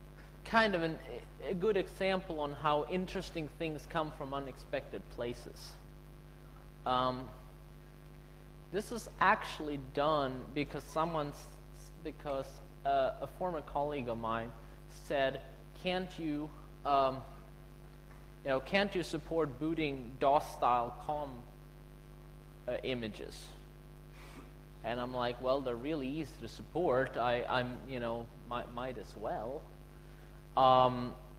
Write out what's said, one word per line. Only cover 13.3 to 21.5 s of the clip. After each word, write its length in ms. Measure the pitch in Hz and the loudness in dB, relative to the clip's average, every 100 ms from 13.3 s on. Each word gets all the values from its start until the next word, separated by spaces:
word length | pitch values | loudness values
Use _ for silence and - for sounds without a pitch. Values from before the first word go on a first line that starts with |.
| - | -2
former 220 | 185 160 | 0 0
colleague 480 | - 147 147 143 120 | 0 0 2 0 -2
of 100 | 113 | 0
mine 340 | 113 113 117 - - - - - - | 0 0 -2 -8 -14 -16 -16 -12 0
said, 320 | 143 135 139 - - - - | 4 4 2 -8 -16 -16 -4
"Can't 260 | 180 185 180 - | 0 0 -2 -2
you, 320 | 160 147 151 - - - 139 | -2 0 -2 -8 -16 -4 4
um, 320 | 139 131 131 - - - - - - - - - - - - | 6 6 2 -6 -14 -16 -16 -16 -16 -16 -16 -16 -16 -16 -6
you 60 | 139 | 0
know, 100 | 135 | 2
can't 340 | - 196 202 | 4 4 4
you 80 | 185 | 2
support 560 | 151 160 - 165 151 120 | 0 -2 0 2 2 0
booting 540 | 156 160 147 135 120 135 | 0 2 0 -2 -6 4
dos 240 | 143 151 - | 8 8 6
style 420 | - 131 123 120 - | 4 6 8 4 -2
com, 260 | - 147 139 123 110 | -2 -2 -2 -8 -12